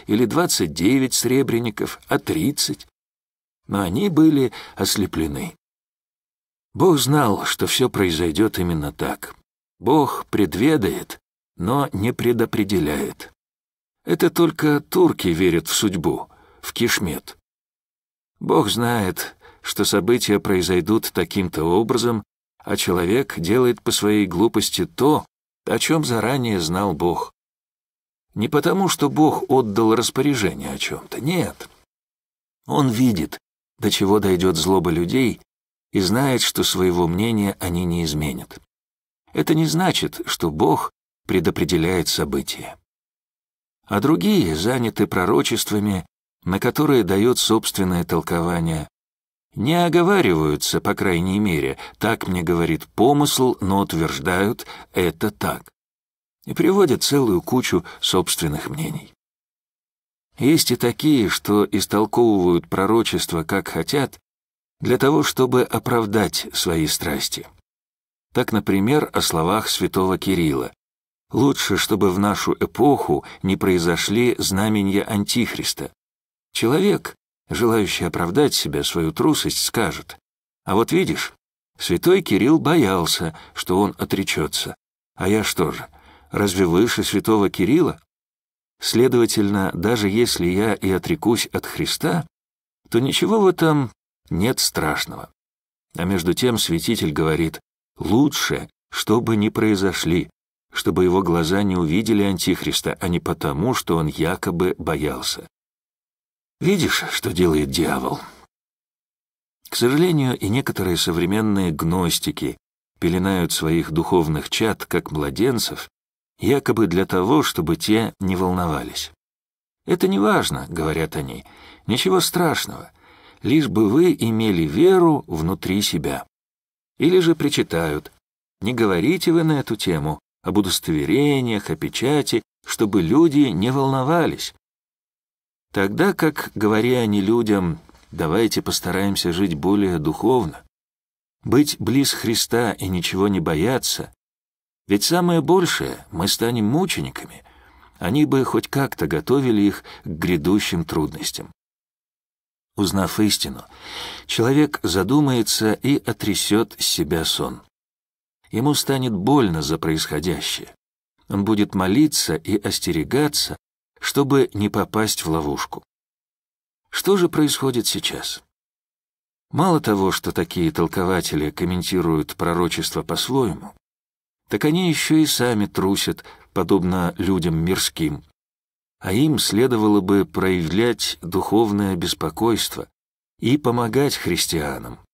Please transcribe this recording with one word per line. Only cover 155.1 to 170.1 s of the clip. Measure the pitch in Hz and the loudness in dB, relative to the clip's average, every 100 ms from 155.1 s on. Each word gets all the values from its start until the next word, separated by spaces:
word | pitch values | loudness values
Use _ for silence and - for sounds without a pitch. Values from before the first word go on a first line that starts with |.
| 143 143 127 104 - 110 | 2 2 2 0 0 0
и | 104 123 143 - | 0 0 0 -2
отрясёт | 107 104 92 - 104 113 - | -4 -2 -2 0 0 0 -4
с | - | -4
себя | - 76 82 | -2 -2 -2
сон. | 80 - 67 62 - _ _ _ _ _ _ _ _ | -2 -4 -6 -10 -18 _ _ _ _ _ _ _ _
Ему | 107 139 | -2 0
станет | 143 - 135 127 | 0 0 -2 -2
больно | 101 104 143 107 80 | -2 2 4 4 0
за | 71 80 | -2 -2
происходящее. | 85 80 - 76 85 76 - - - _ _ _ _ _ - | -2 -2 -4 -4 -4 -4 -6 -8 -12 _ _ _ _ _ -8
Он | 101 | -2
будет | 101 104 101 | 0 0 0
молиться | 98 92 113 151 - - 78 | 0 2 4 4 2 -2 -4
и | - 104 | -2 -4
остерегаться, | 104 - - 82 71 123 151 - - - _ _ _ _ | -2 -4 -2 -2 0 0 0 -2 -6 -8 _ _ _ _
чтобы | - - 139 139 123 | -4 0 2 2 2
не | 101 101 | 0 -2
попасть | 104 92 107 107 - | -2 -2 -2 -2 -2
в | 85 | -2
ловушку. | 80 73 67 - - - _ _ _ _ _ _ _ _ _ _ | -2 -2 -6 -8 -12 -20 _ _ _ _ _ _ _ _ _ _
Что | - - 196 | -4 2 2
же | 175 | 2
происходит | - 147 - 135 120 104 | 2 0 0 -2 -2 -2
сейчас? | 95 - - - - _ _ _ _ _ _ _ _ _ _ _ | -2 -4 -6 -10 -12 _ _ _ _ _ _ _ _ _ _ _
Мало | 120 185 160 | -2 2 2
того, | - 101 95 | 2 2 0